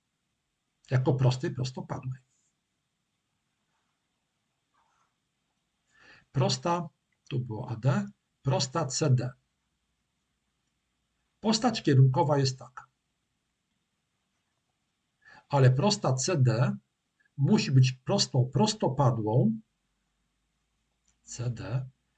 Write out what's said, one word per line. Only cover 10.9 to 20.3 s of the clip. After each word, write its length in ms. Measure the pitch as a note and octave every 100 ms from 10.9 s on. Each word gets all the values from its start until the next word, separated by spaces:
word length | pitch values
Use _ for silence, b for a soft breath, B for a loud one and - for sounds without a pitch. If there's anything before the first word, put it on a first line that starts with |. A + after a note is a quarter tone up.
| _ _ _ _ _
Postać 440 | G#3+ A3 B3 A3+
kierunkowa 540 | - C3 C3 B2+ C3 C#3+
jest 220 | C3 -
taka. 280 | - - - _ _ _ _ _ _ _ _ _ _ _ _ _ _ _ _ _ _ _ _ _ _ _ B B _
Ale 220 | C#3+ B2+
prosta 420 | C3 G3+ G3+ D#3+
C 240 | B2+ - E3+
D 400 | A#2+ A2 D#3+ G3+ - _ _ _ _ -
musi 340 | C#3+ G#3+ -
być 200 | C3 B2+
prostą 580 | - - G3 - C3+ B2
prostopadłą. 1080 | E3+ G#3 - F#3 B2+ C3 A2+ G#2+ A2+ G#3 A3+ - _ _ _ _ _ _